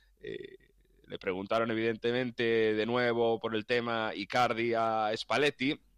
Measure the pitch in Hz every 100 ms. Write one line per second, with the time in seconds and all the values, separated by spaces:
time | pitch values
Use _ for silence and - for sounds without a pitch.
0 | _ _ - 55 - - _ _ _ _
1 | - 101 101 92 98 113 113 113 113 110
2 | 117 123 127 117 117 113 110 107 107 120
3 | 120 117 117 113 113 110 107 123 117 113
4 | 110 85 101 127 120 113 117 113 113 110
5 | 107 110 - 117 147 - 131 156 -